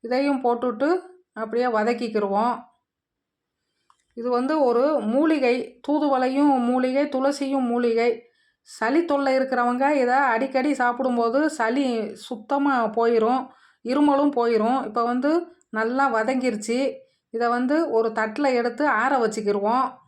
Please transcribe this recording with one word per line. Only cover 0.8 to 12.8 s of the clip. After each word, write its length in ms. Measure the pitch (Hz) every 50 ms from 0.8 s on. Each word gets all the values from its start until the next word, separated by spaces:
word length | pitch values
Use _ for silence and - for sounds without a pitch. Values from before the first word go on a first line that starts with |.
| 269 302 359 370 359 - - - _ _
அப்படியே 340 | _ 214 220 220 226 240 247
வதக்கிக்கிருவோம். 960 | 254 226 214 214 233 240 226 247 220 214 214 208 196 196 202 220 240 233 - - _ _ _ _ _ _ _ _ _ _ _ _ _ _ _ _ _ _ _ _ _ _ _ _ _ _ _ _ _ _
இது 160 | 233 233 247
வந்து 340 | 247 240 254 269 311 311 277
ஒரு 360 | 247 233 240 262 294 311 269
மூலிகை, 800 | 214 214 233 269 311 320 311 294 262 240 247 262 - - - _ - -
தூதுவளையும் 760 | 294 302 302 294 277 254 254 254 262 277 285 294 269 254 240
மூலிகை, 440 | 240 247 262 254 254 254 277 294 294
துளசியும் 580 | 277 262 262 277 285 277 285 269 269 269 254
மூலிகை. 560 | 233 233 240 240 240 226 233 233 240 226 226 - _ _ _ _ _ _ _
சளி 440 | _ _ - - 220 226 269 330 349
தொல்லை 340 | - 285 277 277 269 262 262
இருக்கிறவங்க 520 | 262 262 262 247 240 240 247 247 277 285
இதை 240 | 302 277 247 240 247
அடிக்கடி 600 | 269 285 262 226 226 269 269 269 262 247 294 277
சாப்பிடும்போது 760 | - 247 240 240 240 - 208 240 233 233 233 226 269 302 311
சளி 640 | 302 - 233 220 240 277 277 254 240 226 214 - -
சுத்தமா 720 | - - - 254 214 - _ 277 277 277 285 277 247